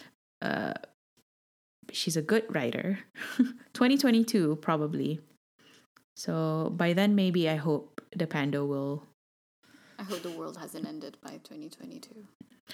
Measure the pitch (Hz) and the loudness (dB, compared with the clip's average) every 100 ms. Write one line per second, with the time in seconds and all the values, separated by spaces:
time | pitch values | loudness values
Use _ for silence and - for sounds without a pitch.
0 | - _ _ - - - 69 - - _ | -20 _ _ -8 -4 -2 -4 -6 -12 _
1 | _ _ _ _ _ _ _ _ - - | _ _ _ _ _ _ _ _ -12 -6
2 | - 160 156 220 220 165 123 - 180 196 | -2 -2 2 0 2 -2 -2 -2 -2 -4
3 | - - - - 254 - - - 254 277 | -6 -14 -6 2 2 0 -10 0 4 4
4 | 277 226 226 220 160 156 - 160 151 160 | 6 6 6 4 4 2 2 2 2 0
5 | 135 156 - _ _ _ _ - _ _ | -2 -4 -8 _ _ _ _ -20 _ _
6 | _ - - 165 160 156 160 170 175 175 | _ -12 -4 -2 0 0 -2 0 2 4
7 | 202 202 185 175 160 156 151 147 - - | 4 6 4 4 2 2 2 0 -2 -18
8 | - - 160 156 143 143 143 139 139 147 | -10 -4 -2 0 0 0 -2 -2 -2 -4
9 | - _ _ _ _ _ _ - - - | -8 _ _ _ _ _ _ -20 -20 -14
10 | 196 180 175 165 160 160 160 165 156 156 | -8 -8 -6 -8 -10 -10 -12 -10 -8 -10
11 | 143 - - - - - 151 - 170 170 | -12 -14 -16 -16 -16 -16 -16 -16 -16 -16
12 | - 220 202 _ - _ - | -18 -20 -20 _ -20 _ -18